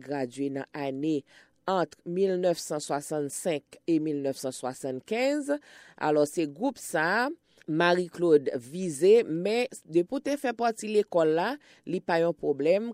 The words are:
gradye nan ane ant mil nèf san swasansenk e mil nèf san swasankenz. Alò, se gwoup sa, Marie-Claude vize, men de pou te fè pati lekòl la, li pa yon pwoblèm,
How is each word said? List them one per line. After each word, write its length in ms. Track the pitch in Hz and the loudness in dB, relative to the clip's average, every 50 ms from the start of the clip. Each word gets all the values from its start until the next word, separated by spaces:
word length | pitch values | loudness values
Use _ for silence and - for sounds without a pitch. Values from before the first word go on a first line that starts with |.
| 131 | -8
gradye 480 | 127 147 139 135 123 120 131 139 139 135 139 | -6 -4 -4 -4 -4 -4 -4 -4 -4 -4 -6
nan 100 | - - - | -8 -10 -8
ane 460 | 151 139 139 131 135 147 160 156 139 - _ - - - _ _ _ _ | -8 -6 -6 -4 -4 -2 -2 -2 -2 -4 _ -14 -20 -20 _ _ _ _
ant 320 | 180 190 185 160 - - - - | -2 0 0 0 -2 -4 -10 -10
mil 320 | 175 175 185 196 190 185 180 180 | -6 -2 0 0 0 0 0 0
nèf 180 | 180 170 - | 0 0 -2
san 240 | - - 165 151 - | -4 -6 -6 -6 -6
swasansenk 960 | - 147 143 143 - 156 151 147 139 - - - 180 156 139 - _ - - _ - | -4 -6 -6 -4 -4 -4 -4 -4 -4 -6 -6 -4 -2 -2 -4 -4 _ -20 -8 _ 0
e 80 | 170 156 156 | 0 0 0
mil 180 | 156 147 143 139 | 0 -2 -2 -2
nèf 100 | 135 131 - - | -2 -4 -4 -6
san 100 | 131 131 | -8 -6
swasankenz. 1000 | - - 123 131 - - 135 131 131 - - 220 233 254 277 294 302 277 285 285 294 - - - - - - - | -6 -6 -8 -8 -6 -6 -6 -6 -6 -6 -4 -2 0 0 0 0 0 -2 -4 -4 -4 -6 -10 -20 -20 -20 -20 -10
Alò, 320 | - - 151 151 151 147 147 | -4 0 2 4 4 2 2
se 160 | - 185 160 | 0 -2 -4
gwoup 320 | 147 139 156 226 277 240 | -4 -4 -4 -4 -4 -4
sa, 540 | - - - - 160 156 170 196 226 247 294 339 - _ _ _ _ - | -4 -8 -4 -2 0 0 2 2 0 0 -2 -4 -8 _ _ _ _ -8
Marie-Claude 880 | - 156 160 175 175 175 180 180 165 - 170 175 175 156 147 131 - - 131 117 | -4 0 2 4 4 4 2 0 -2 -4 0 4 6 6 6 6 2 -4 -6 -6
vize, 640 | 127 151 180 190 175 147 131 165 190 220 240 220 | -8 -8 -6 -4 -4 -2 2 6 8 8 8 6
men 400 | - 156 170 180 202 220 240 247 - - - - 165 | 4 -2 -2 -2 0 0 0 -2 -4 -6 -12 -8 -2
de 140 | 156 170 175 | 0 0 0
pou 160 | - 262 277 - | 0 -2 -6 -4
te 140 | 277 285 294 | -4 -4 -2
fè 140 | - 247 226 | -2 -4 -2
pati 320 | 220 240 233 226 - 214 | -2 -2 -2 -2 -2 -4
lekòl 460 | 214 214 208 202 - - 175 160 156 156 | 0 2 2 2 2 2 2 2 4 2
la, 140 | 165 185 226 277 294 _ - - _ - | 2 0 0 -2 -6 _ -18 -20 _ -8
li 160 | - 165 185 | -6 -6 -4
pa 220 | - - 175 165 165 | -2 0 2 2 2
yon 80 | 170 170 - | 2 0 -2
pwoblèm, 540 | - 151 143 135 139 160 185 202 226 233 | -2 -2 0 2 2 4 4 2 2 -4